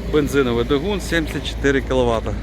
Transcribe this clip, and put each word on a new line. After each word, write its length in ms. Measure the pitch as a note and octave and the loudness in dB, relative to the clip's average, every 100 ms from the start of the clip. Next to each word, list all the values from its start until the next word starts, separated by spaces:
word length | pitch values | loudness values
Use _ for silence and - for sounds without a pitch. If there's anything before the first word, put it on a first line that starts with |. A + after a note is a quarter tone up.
| - | 0
Бензиновий 520 | D3+ C#3 C#3 B2+ A#2 A#2 | 0 2 2 2 2 2
двигун, 360 | C#3+ F3+ G3+ | 0 0 -4
сімдесят 480 | - E3+ D3+ D3+ - | -2 -2 -2 -4 -6
чотири 320 | - C#3 C3+ | -2 2 2
кіловата. 520 | - C3 A#2+ A2+ A2+ G#2 | 2 0 2 0 -2 -6